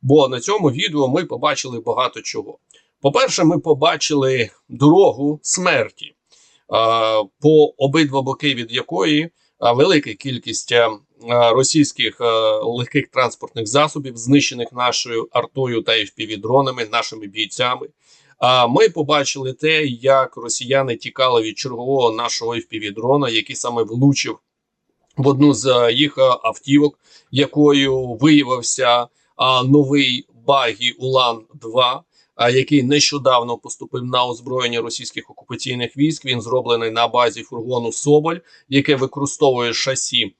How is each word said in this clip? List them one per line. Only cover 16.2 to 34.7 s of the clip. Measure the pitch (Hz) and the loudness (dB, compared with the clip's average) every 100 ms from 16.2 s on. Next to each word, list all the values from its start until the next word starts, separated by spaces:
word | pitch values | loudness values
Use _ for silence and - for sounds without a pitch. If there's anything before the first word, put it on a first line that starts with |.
| 107 | -10
V-дронами, | 107 110 131 135 127 110 | -8 0 2 2 -4 -4
нашими | 117 110 113 104 | -4 -4 -10 -14
бійцями. | 104 104 - 123 127 - _ _ _ _ _ | -8 -8 -2 -4 -4 -8 _ _ _ _ _
А, | 123 127 120 | 2 4 4
ми | 131 220 | 4 2
побачили | 165 139 147 139 139 131 | 2 0 0 0 -6 -8
те, | 127 156 156 147 | -4 0 0 -2
як | 120 127 135 131 - | -2 2 4 2 -6
росіяни | 117 - 123 135 131 117 | -8 -8 -2 0 0 -6
тікали | 123 - 127 120 | -8 -2 2 2
від | 110 104 | 0 -6
чергового | 135 120 123 135 120 | -10 -8 -4 0 0
нашого | 110 120 - 117 117 | 0 -6 -6 -6 -8
F | 113 | -8
P | 110 | -10
V-дрона, | 104 101 117 147 135 | -10 -8 -2 0 0
який | 110 104 123 | -2 -4 -8
саме | 123 120 | -6 -4
влучив | 107 120 139 135 117 - _ _ _ _ _ _ _ - | -4 2 2 2 -4 -10 _ _ _ _ _ _ _ -2
в | 139 | 0
одну | 135 147 | 4 4
з, | 120 131 | 4 2
а, | 123 120 | 2 2
їх, | 120 147 - | 2 -2 2
а, | 131 123 | 2 2
автівок, | 113 110 - 143 147 - _ _ _ | -2 -6 0 2 2 -2 _ _ _
якою | 127 139 151 147 143 139 131 127 | -2 -2 4 4 4 2 -2 -4
виявився, | 117 147 151 123 127 117 - 127 120 120 _ _ - | 0 4 6 4 -2 -4 -2 2 2 0 _ _ -4
а, | 131 131 | 0 0
новий | 127 143 135 143 135 127 - _ 117 | 4 4 4 2 0 -2 -6 _ 0
багі | 139 120 104 123 | 2 2 -2 -6
Улан-два, | 120 131 131 123 117 110 - 113 117 123 135 _ _ _ - | -4 0 2 2 -2 -10 -18 -4 0 0 -2 _ _ _ -2
а, | 120 | 0
який | 127 131 147 | 2 2 2
нещодавно | 127 147 143 143 131 123 120 117 | 4 2 2 0 2 2 0 -8
поступив | - - - 127 | -10 -16 -10 -10
на | 123 123 123 | -4 -2 -2
озброєння | 120 123 127 123 | -4 -6 -4 -2